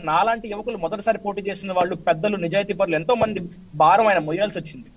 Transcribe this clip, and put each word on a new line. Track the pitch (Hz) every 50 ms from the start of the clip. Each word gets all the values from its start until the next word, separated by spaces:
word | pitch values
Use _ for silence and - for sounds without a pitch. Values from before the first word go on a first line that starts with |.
| 160
నాలాంటి | 156 156 175 202 226 233 226 226 220
యువకులు | 202 208 214 240 226 196
మొదటిసారి | 170 - 214 202 202 226 214 -
పోటీ | - 202 196 202
చేసిన | 196 202 190 190 196 190 185
వాళ్ళు, | 180 175 175 -
పెద్దలు, | - - 175 160 160 185 214 208
నిజాయితీ | 190 170 165 175 196 202 202 196
పరులు | 170 196 170 165
ఎంతో | 156 165 254 247
మంది | 226 220 214 208 185 175 170 - - - - -
భారం | 151 156 160 185 214 220 214
ఆయన | 190 170
మొయ్యాల్సి | 156 151 160 185 208 202 - 175
వచ్చింది. | 156 - - 131 - - -